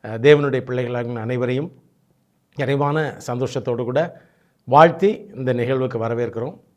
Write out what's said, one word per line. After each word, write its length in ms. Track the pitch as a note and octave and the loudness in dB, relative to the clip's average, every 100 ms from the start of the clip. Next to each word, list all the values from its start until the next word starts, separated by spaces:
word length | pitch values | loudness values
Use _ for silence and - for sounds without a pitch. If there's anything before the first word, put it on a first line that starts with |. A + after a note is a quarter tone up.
அஹ், 20 | A2 | -10
தேவனுடைய 560 | A2+ C3 D3 C#3+ C3 | 2 6 6 6 -2
பிள்ளைகளாகிய 580 | B2+ B2+ A#2+ B2 A#2+ A#2+ | -2 -4 -4 -4 -6 -6
அனைவரையும் 520 | A2 B2+ B2 B2+ E3+ - _ _ _ _ _ _ _ - | -4 -2 -2 -2 -6 -12 _ _ _ _ _ _ _ -6
நிறைவான 640 | C3 C#3 C#3+ D3+ D3+ - - | -2 0 0 0 -4 -6 -8
சந்தோஷத்தோடு 560 | B2 B2+ C3+ B2+ A#2+ | -4 -4 -4 -4 -4
கூட 380 | A#2+ C3 E3+ - - _ _ _ | -2 -2 -4 -8 -20 _ _ _
வாழ்த்தி 640 | - C3+ E3 E3 G3 A3 - - | 2 6 6 6 0 0 -10 -6
இந்த 180 | B2+ | -2
நிகழ்வுக்கு 460 | A#2+ A#2+ C3 C3 B2 | 0 0 0 -2 -4
வரவேற்கிறோம். 600 | A2+ A#2 A#2 A2+ B2 F#3 _ | -4 -2 -4 -4 -8 -10 _